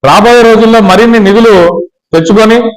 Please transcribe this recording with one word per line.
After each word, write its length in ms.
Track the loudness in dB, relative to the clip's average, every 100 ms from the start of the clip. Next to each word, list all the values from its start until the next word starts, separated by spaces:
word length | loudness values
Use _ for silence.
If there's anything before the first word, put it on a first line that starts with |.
| -2
రాబోయే 320 | 0 0 2 2
రోజుల్లో 300 | 2 0 0 0
మరిన్ని 300 | 0 0 0 0
నిధులు 280 | 0 2 2 0 -4 -10 _ _
తెచ్చుకొని 440 | -4 -2 0 0 0 -4